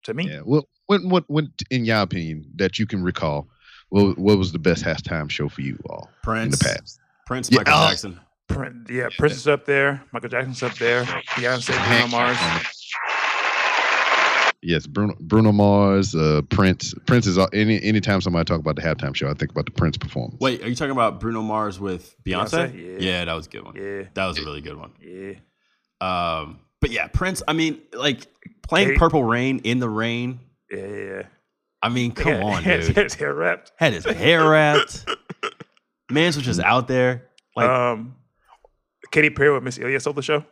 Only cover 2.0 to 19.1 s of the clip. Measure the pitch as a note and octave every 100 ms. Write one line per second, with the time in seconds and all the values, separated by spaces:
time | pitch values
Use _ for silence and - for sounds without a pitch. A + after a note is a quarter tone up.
2 | F#2 F#2+ D#2+ D#2 D2 - F#2+ - A2 G2+
3 | F2+ - D#2+ D2 D2 _ - - _ G2
4 | G2+ - G2 G#2 F2+ E2 E2+ E2 E2+ D#2
5 | - E2 D2+ - D2 - C2+ - - -
6 | - _ - A2 A#2 C#3 - - - -
7 | _ _ - B2+ - B2+ - D3+ D#3+ -
8 | G2+ F2 _ _ _ C#3+ C3 B2 A#2 B2
9 | B2 - D3+ C#3 D3 C#3+ - C#3 C#3 C#3
10 | - A#2 A#2 B2 C3 A#2+ B2 - A#2 A#2+
11 | B2 - - - A#2+ B2+ A#2+ - G2+ A#2
12 | A#2+ A#2+ B2 B2+ - - - - - -
13 | - - - - - - - - - -
14 | - - - - - - E2+ D#2+ D2+ G2+
15 | G#2 - E2 G#2+ A2 G#2 G2+ G2+ G2+ G2
16 | F#2+ E2+ D#2 D2+ C#2+ - F#2+ F2+ - -
17 | - B2 G2 F2+ F#2+ G#2 G#2+ G#2 G#2 G#2+
18 | G2+ G2 F2+ E2+ E2+ E2+ D#2 D2 E2 D#2
19 | D2